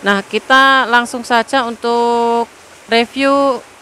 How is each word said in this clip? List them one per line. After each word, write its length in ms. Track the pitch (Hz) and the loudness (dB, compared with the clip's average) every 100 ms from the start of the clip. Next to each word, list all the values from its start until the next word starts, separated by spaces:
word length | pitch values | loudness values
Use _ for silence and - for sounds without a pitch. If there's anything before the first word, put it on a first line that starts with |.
| 196 | -2
Nah, 160 | 202 | -2
kita 640 | 190 214 - 262 269 262 226 | -2 -8 2 4 4 2 2
langsung 400 | 240 240 254 233 | 0 -2 -8 -2
saja 400 | 233 226 269 233 | -2 0 -4 -4
untuk 800 | 233 233 233 240 233 233 233 233 - - - - | -6 -4 -2 0 0 0 -2 -4 -10 -20 -20 -2
review 720 | 226 233 262 277 277 277 247 - - | -2 -2 -2 0 2 0 -2 -8 -20